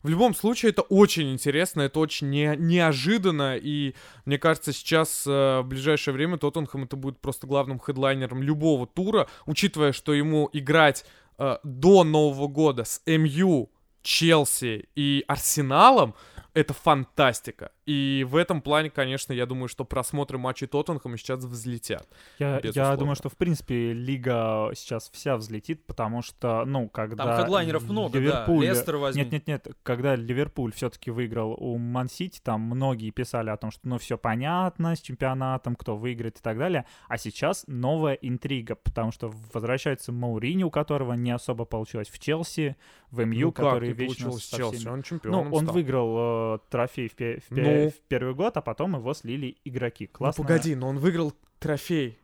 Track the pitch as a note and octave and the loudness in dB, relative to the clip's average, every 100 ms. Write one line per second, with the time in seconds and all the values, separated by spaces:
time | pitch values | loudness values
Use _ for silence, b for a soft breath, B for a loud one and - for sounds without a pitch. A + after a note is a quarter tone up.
0 | C#3+ E3+ A#3+ - G#3 B3 A3+ G3+ - G3 | 0 4 4 4 0 2 2 2 4 8
1 | G3+ E3 C#3 C3 C#3+ C#3 F3+ D#3+ C#3 D#3 | 8 6 -2 0 0 2 0 0 0 0
2 | D#3 - C#3 C#3+ D3+ D3 E3 F3 E3 C3+ | 0 -2 -2 0 2 2 2 4 4 2
3 | C#3+ A3 F#3 D#3 C#3 B2+ C#3+ D3 C#3+ B | 2 2 2 0 -2 -2 -4 -2 -4 B
4 | B B - C#3 E3 D#3 - C3 - D#3+ | B B -4 2 2 2 -2 -6 0 2
5 | D#3 - - C#3 C3+ C3 B2+ C3+ C#3 D3 | 2 -2 0 2 4 2 -2 -2 0 2
6 | - C3 D#3+ E3+ C#3+ D#3+ D3 C#3 B2+ C3+ | 0 -2 -2 0 -2 -2 -6 -8 -8 -6
7 | C3+ B2+ C3+ B2+ C3 C#3 C3 C3 - C3 | -8 -6 -8 -8 -2 -2 0 -4 -6 0
8 | C3+ C3+ B2+ B2+ C#3 D3+ D#3+ C#3 B2 - | 0 0 -4 -4 -2 2 4 2 0 -2
9 | F#3 G#3+ C#3+ B - D#3 G3+ D3+ D3 C3 | 2 2 0 B -6 0 0 4 2 2
10 | - D3 D3+ D3+ D3 D3+ C3+ D#3+ D3+ C3+ | 0 2 2 2 0 -2 2 6 6 4
11 | b b b - C#3 B2 D3 B2+ E3 G3 | b b b -4 -2 -2 -6 4 10 10
12 | D#3+ D#3 D3+ C3+ C#3+ C#3+ D#3 B2 A2 - | 10 6 2 2 -4 4 4 2 -4 -6
13 | - D#3+ D#3 C#3+ F#3+ D3+ G#2+ _ _ _ | 2 4 4 4 4 4 0 _ _ _
14 | - - E3 D#3+ C#3 - B2 G#2+ - - | -2 2 6 6 4 0 -2 -6 -8 -2
15 | C#3+ C#3 - C#3+ - D3+ C3+ C#3+ A3+ B3+ | 0 0 0 -2 0 0 2 8 8 8
16 | B2+ B B B B D#3+ D3 C#3 - C#3+ | 4 B B B B 0 0 2 2 2
17 | B2 - C3+ A2+ - - E2+ _ - C#3+ | 2 2 4 2 -10 -14 -18 _ -4 0
18 | C#3 C3+ C3 D3+ F3 E3 C#3 D3+ D#3 - | 0 0 2 2 2 0 2 0 0 -2
19 | C3 C3 - B2 B2 B2+ B2 - B2 C3 | -4 -4 -6 -4 -4 -4 -8 -8 -6 -4
20 | B2 C#3+ C#3 C3 B2+ B2+ C3 C#3+ D3+ D3+ | -4 -4 -4 -4 -6 -6 -4 -4 -2 -6
21 | C3+ A#2 - C3 B2 A#2+ A#2+ A#2+ - G#2 | -6 -12 -8 -8 -8 -10 -8 -8 -6 -8
22 | - b b b C#3+ C3+ A2+ G#2+ C3+ C#3 | -8 b b b -4 -2 -2 0 0 0
23 | C#3 C#3+ C#3 - F3+ D#3 - A#2+ A#2 A#2 | -2 -4 -6 -2 0 0 -2 -2 -2 -4
24 | B2 C3+ B2+ A#2+ A2+ A2 G#2+ - - A2+ | -4 -4 -2 0 0 0 -2 -6 -8 -8
25 | - - D3 B2 G#2+ G#2+ - D#3+ - - | -10 -8 -4 -4 -4 -10 -8 -10 -10 -6
26 | A2 A#2 - - B2 A2+ B2+ C#3 A2+ - | -4 -4 -8 -6 -2 0 0 -2 -4 -6
27 | G#2+ A2 B2 A#2 A#2 F#3+ D#3+ D#3 A#2 G#3 | -6 -4 0 2 2 2 0 -2 -2 -2
28 | F3+ C3 C3 C3+ A2+ E3 C3+ - A#3 D3 | 0 2 2 2 2 4 4 2 0 -2
29 | C#3 C3+ B2 D3+ - C#3+ - - - B2 | -2 0 -2 -4 -4 -6 -8 -12 -4 -2
30 | C#3 B2+ A#2 B2+ D3+ - A#2+ - B2+ - | 0 0 0 -2 -2 -2 -4 -4 -8 -6
31 | - A#2 A#2+ A2+ A2 A#2 B2+ A#2+ A#2+ B2 | -8 -4 -4 -2 -4 -4 -4 -4 -4 -4
32 | B2+ - F3+ - - A2 A2+ B2 C3+ A#2+ | -4 -6 -8 -6 -4 -4 -2 -2 -2 -2
33 | A2 - B2 A#2+ A2 G#2+ G#2+ - C3 B2 | -6 -6 -4 -4 -4 -6 -8 -8 -6 -6
34 | - A#2 A#2 A2+ C#3 F3 F#3 - E3 E3 | -6 -4 -2 -2 -2 0 -2 -2 -4 -4
35 | - B2+ C3 C3 C3 C3 - A#2 - G#2 | -8 -6 -4 -2 -2 -4 -4 -6 -6 -6
36 | A#2+ A#2 A2+ - A2+ A2 E3+ E3 B B | -6 -6 -8 -8 -6 -4 -2 -2 B B
37 | B A2+ A2 - D3 G3 - B2+ B2+ D#3 | B -8 -6 -4 -2 -4 -8 -4 -2 0
38 | D#3 C3+ C3 B2 D3 C3+ A2+ A2 - - | 0 -2 -4 -6 -4 -6 -6 -6 -4 -2
39 | A2+ - A#2 A2 A2 A#2 A#2 C3 D3+ C3 | -4 -4 -10 -10 -12 -6 -4 -2 -2 -4
40 | - A#2+ A#2+ A2 A#2+ F#3 F3 D3+ D3+ D3 | -6 -6 -4 -2 -2 0 0 -2 0 -2
41 | B2+ A#2+ B2 A#2+ - A#2 A#2 A2+ A2 A#2 | -2 -2 -2 -4 -4 -6 -4 -6 -6 -8
42 | G#2 - - D#3 E3+ - D3 C3+ b b | -8 -8 -4 -2 -2 -2 -4 -4 b b
43 | b B2 A2+ A2+ D#3+ - C#3+ B2 A#2+ A#2 | b -4 -2 2 0 2 0 2 -2 -4
44 | B2+ B2 B2 A#2+ - A#2+ A#2+ A2+ A#2 C3 | -6 -4 -6 -6 -8 -4 -4 -4 -8 -10
45 | - E3+ - F#3 D3 D#3 D#3+ F3 C#3 B2+ | -8 -8 -2 -2 0 0 0 0 0 0
46 | A#2 A2+ A#2 A2+ A2+ A2 _ A#2+ B2 - | 0 0 0 0 -2 -4 _ -2 -2 -4
47 | A#2 - A#2+ B2+ - B2+ D3 D3+ D3+ - | -10 -6 -6 -6 -6 0 4 4 2 -2
48 | _ B2+ B2+ C3 G#3+ A#3 - A2 F3+ D3+ | _ -4 -2 -2 -2 -2 -6 -4 -4 -2
49 | A#2 D3+ A2+ C3+ C3 - - B2 A#2+ - | -4 -8 -8 -8 -8 -10 -10 -6 -6 -6
50 | G#2 - C3 D#3 C#3+ E3 E3 C3+ B2+ C#3 | -16 -4 -4 -2 2 2 2 -2 -4 0
51 | E3 E3+ D3+ - _ _ F3 D3 - E3 | 0 2 -4 -6 _ _ -4 -4 -2 -2
52 | B2+ A2 | -2 -8